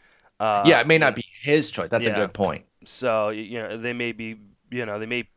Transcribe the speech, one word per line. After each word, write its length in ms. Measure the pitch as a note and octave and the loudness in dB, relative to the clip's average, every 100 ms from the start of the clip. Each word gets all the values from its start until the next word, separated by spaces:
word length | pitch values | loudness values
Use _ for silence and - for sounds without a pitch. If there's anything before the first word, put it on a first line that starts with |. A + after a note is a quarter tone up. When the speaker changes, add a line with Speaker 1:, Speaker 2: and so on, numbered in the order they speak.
| _ _ _ - | _ _ _ -4
Speaker 1:
Uh, 240 | A2 G#2 | 0 4
Speaker 2:
Yeah, 180 | G2+ C#3+ | 6 6
it 60 | C3 | 6
may 100 | D#3+ | 4
Speaker 1:
you 20 | |
Speaker 2:
not 120 | D3 | 4
Speaker 1:
know, 40 | A#2+ | 2
Speaker 2:
be 100 | - - | -6 -8
his 300 | C#3 D3+ B2+ | 2 2 2
choice. 180 | - F2 | -4 -2
That's 160 | A#2 A#2 | 0 0
a 40 | |
Speaker 1:
yeah. 60 | G#2 | 0
Speaker 2:
good 180 | G2 | -2
point. 320 | - F#2+ C#2+ - _ - | 0 -2 -2 -10 _ -14
Speaker 1:
So, 420 | - B2+ A2 G#2+ | -6 0 0 0
y-, 60 | |
you 260 | G#2+ G#2+ A#2 | -4 -8 -8
know, 180 | G#2+ A2 | -8 -6
they 160 | A#2 | -6
may 180 | A#2+ A#2+ | -4 -6
be, 260 | A2 A2+ A2 G2+ _ _ | -6 -10 -12 -18 _ _
you 160 | B2 A2+ | -8 -6
know, 140 | G#2 | -6
they 60 | A2 | -4
may 240 | B2 A2+ | -6 -6